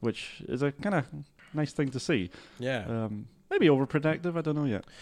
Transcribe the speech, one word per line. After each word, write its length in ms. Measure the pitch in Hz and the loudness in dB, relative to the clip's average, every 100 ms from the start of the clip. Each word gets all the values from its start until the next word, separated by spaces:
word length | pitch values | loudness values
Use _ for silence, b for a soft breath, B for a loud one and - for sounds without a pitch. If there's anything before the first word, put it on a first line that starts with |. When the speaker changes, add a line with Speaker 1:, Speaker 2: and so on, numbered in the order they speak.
Speaker 1:
which 420 | 117 - - - - | -2 -2 -8 -12 -6
is 140 | 127 | 0
a 100 | 143 | 0
kinda 320 | 139 202 180 123 147 - _ - | 0 0 0 -2 -10 -14 _ -8
nice 200 | 156 147 | -4 -2
thing 180 | - 139 | 0 -2
to 100 | 123 | -2
see. 300 | - 127 87 B B B | 0 0 0 B B B
Speaker 2:
Yeah. 260 | 123 123 101 | -4 -2 -2
Speaker 1:
Um, 400 | 113 110 104 110 - - | -2 -4 -6 -12 -18 -2
maybe 160 | 392 175 | 4 6
overprotective. 680 | 135 135 156 156 160 175 165 | 6 4 2 0 -2 -2 -2
I 20 | |
don't 140 | 156 | -2
know 100 | 147 | -2
yet. 200 | 139 101 - B | 0 -2 -6 B